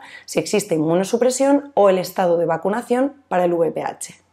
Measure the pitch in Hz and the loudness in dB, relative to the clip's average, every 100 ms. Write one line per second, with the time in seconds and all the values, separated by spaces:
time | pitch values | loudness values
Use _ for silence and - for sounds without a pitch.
0 | - - - 180 - 214 196 160 156 170 | -14 -20 -6 -6 -2 -2 0 -2 2 0
1 | 190 226 240 254 269 285 285 - 202 185 | 0 0 0 2 2 2 0 2 4 4
2 | - - 185 170 165 160 190 214 240 240 | -2 -2 0 2 0 -2 -2 -4 -2 -2
3 | 277 - _ 185 180 170 160 - 139 - | -2 -4 _ -2 0 0 -2 -2 -8 -10
4 | - - _ | -18 -20 _